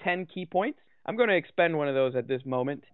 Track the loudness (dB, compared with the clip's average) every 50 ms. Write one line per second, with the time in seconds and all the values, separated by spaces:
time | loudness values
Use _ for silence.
0 | -4 -4 -2 -2 -4 -8 -10 -10 -10 -4 -2 -2 -2 -2 -4 _ _ _ _ _
1 | -10 -6 0 0 2 4 4 2 0 0 0 2 2 2 2 0 0 0 2 2
2 | 2 2 0 -2 -2 -2 -4 -4 -4 -2 -2 -2 -2 -2 -4 -8 -10 _